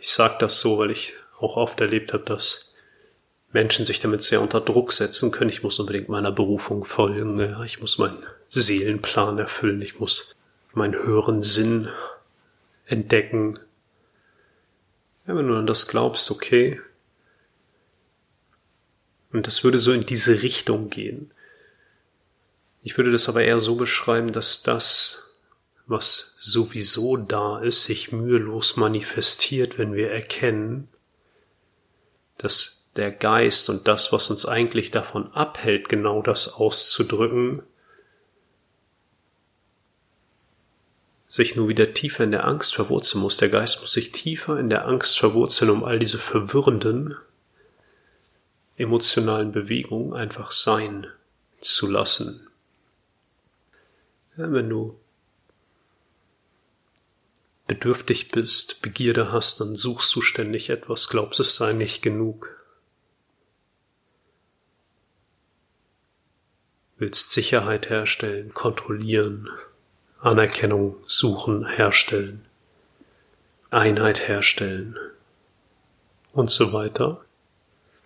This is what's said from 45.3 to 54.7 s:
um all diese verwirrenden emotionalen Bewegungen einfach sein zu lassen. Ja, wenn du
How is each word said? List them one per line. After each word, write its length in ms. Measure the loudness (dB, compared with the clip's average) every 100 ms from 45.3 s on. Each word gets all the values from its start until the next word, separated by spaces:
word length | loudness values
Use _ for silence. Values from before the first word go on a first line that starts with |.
| 4 4 4 4
um 120 | 2
all 160 | 2 0
diese 200 | 0 0
verwirrenden 960 | -2 -2 0 2 4 2 0 -2 -4 -10 -18 _ _ _ _ _ _ _ _ _ _ _ _ _ _ -6
emotionalen 760 | 0 2 2 2 2 0 -2
Bewegungen 640 | -4 -4 -4 -4 -6 -6
einfach 380 | -8 -10 -10 -2
sein 560 | 0 2 0 -2 -8 -14 -20 _ _ _ _
zu 300 | 0 0 0
lassen. 560 | 0 0 0 -2 -14 -20 _ _ _ _ _ _ _ _ _ _ _ _ _ _ _ _ _ _ -10
Ja, 160 | -2
wenn 160 | -2
du 300 | 0